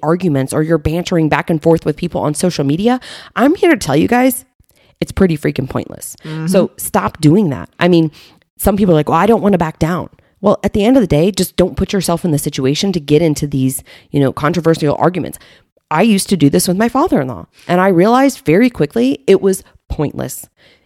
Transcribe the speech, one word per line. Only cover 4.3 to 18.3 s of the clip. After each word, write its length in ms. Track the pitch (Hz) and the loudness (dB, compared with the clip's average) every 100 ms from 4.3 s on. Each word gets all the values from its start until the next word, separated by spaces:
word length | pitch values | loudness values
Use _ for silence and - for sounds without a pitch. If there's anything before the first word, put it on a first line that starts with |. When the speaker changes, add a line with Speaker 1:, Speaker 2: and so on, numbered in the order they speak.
| 247 - _ _ _ _ _ | -2 -10 _ _ _ _ _
Speaker 1:
it's 100 | - | -10
pretty 260 | - 190 151 | 0 0 2
freaking 320 | 147 143 135 | -2 -4 -6
pointless. 460 | - - 50 - - | -6 -8 -12 -18 -16
Speaker 2:
Mm-hmm. 240 | 156 156 160 | -12 -8 0
Speaker 1:
So 240 | 190 - - | 0 0 -4
stop 440 | - 208 202 - | -6 -4 -4 0
doing 280 | 156 175 190 | 2 4 2
that. 180 | 113 85 - | -4 -10 -2
I 80 | 175 | 2
mean, 240 | 170 160 - - _ _ - | 4 2 -4 -18 _ _ -6
some 180 | - 196 | -2 0
people 160 | 202 | 2
are 20 | 160 | 2
like, 120 | 147 | 2
"Well, 100 | 160 | 2
I 80 | 202 | 2
don't 160 | 226 | 2
wanna 160 | 190 190 | 2 0
back 220 | 165 - | -2 -2
down." 280 | 160 175 - - _ _ | -4 -4 -8 -16 _ _
Well, 200 | 202 - | -2 0
at 100 | 214 | -2
the 120 | 214 | 0
end 120 | 202 269 | 2 2
of 60 | |
the 60 | 190 | 2
day, 240 | 147 180 | 2 2
just 240 | 202 185 - | 0 -4 0
don't 200 | 185 - | -2 -2
put 160 | 190 | -4
yourself 320 | 196 175 170 | -2 -2 -2
in 60 | 180 | -2
the 80 | 143 | -2
situation 540 | - - 131 147 202 | -4 -4 -2 -2 -2
to 80 | 180 | -4
get 220 | 139 147 | 2 2
into 260 | 170 147 147 | 2 0 -4
these, 340 | 143 131 131 - - _ | -2 -2 -4 -12 -20 _
you 80 | 143 | 0
know, 120 | 135 | 0
controversial 600 | - 147 170 160 160 151 - | 0 -2 0 0 0 -2 0
arguments. 380 | 147 180 - - - _ _ _ _ | 0 -2 -6 -10 -20 _ _ _ _
I 120 | 156 | 0
used 260 | 226 196 - | 2 2 0
to 80 | 185 | 2
do 120 | 143 | 2
this 180 | 165 - | 2 0
with 80 | 180 | 0
my 120 | 233 | 0
father-in-law, 580 | 262 359 240 131 101 85 _ - | 0 0 0 -2 -8 -14 _ -4
and 120 | 175 | 0
I 80 | 190 | 2
realized 580 | 170 196 247 277 | 4 4 4 2